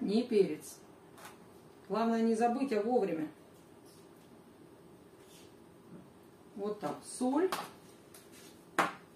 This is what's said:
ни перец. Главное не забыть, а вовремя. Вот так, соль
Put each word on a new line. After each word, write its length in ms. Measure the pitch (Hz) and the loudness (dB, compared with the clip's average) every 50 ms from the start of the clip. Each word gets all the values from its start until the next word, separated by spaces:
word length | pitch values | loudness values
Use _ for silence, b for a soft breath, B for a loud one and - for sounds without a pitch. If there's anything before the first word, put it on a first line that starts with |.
| 233 | -2
ни 180 | 190 202 233 | 0 0 0
перец. 560 | 247 - 226 202 185 151 151 - - - - - - - - - - - - - - - - - - - - - - - - - - - | 0 4 4 4 4 4 0 -6 -10 -14 -18 -20 -20 -20 -20 -20 -20 -20 -20 -20 -20 -20 -20 -20 -20 -20 -20 -20 -20 -20 -20 -20 -8 -4
Главное 320 | 190 220 233 226 226 226 | -2 0 2 2 2 4
не 140 | 226 226 226 | 4 4 4
забыть, 360 | 214 233 240 233 277 269 - 220 | 4 4 2 2 2 0 0 0
а 80 | 202 202 | 0 2
вовремя. 460 | 233 247 226 196 170 160 160 - - - - - - - - - - - - - - - - - - - - - - - - - - - - - - - - - - - - - - - - - - - - - - - - - - - - - - - - - - - - - - - - - - - | 2 2 2 2 2 0 -2 -4 -6 -8 -12 -20 -20 -20 -20 -20 -20 -20 -20 -20 -20 -20 -20 -20 -20 -20 -20 -20 -20 -20 -20 -20 -20 -20 -20 -20 -20 -20 -20 -20 -20 -20 -20 -20 -20 -20 -20 -20 -20 -20 -20 -20 -20 -20 -20 -20 -20 -20 -20 -20 -20 -18 -18 -18 -20 -20 -20 -20 -20 -20 -20 -20 -16 -8
Вот 260 | 208 196 208 208 - | -6 -4 -4 -4 -4
так, 160 | - 147 - - - - - - | -4 -6 -6 -8 -10 -12 -6 -2
соль 320 | 247 254 269 302 370 381 - - - - - - - - - - - - - - - - - - - - - - - - - - - - - - - - - | 0 2 4 4 2 2 0 -4 -10 -12 -14 -20 -20 -20 -20 -20 -20 -20 -20 -20 -20 -20 -20 -20 -20 -20 -20 -20 -20 -6 -2 0 0 0 -2 -8 -18 -20 -20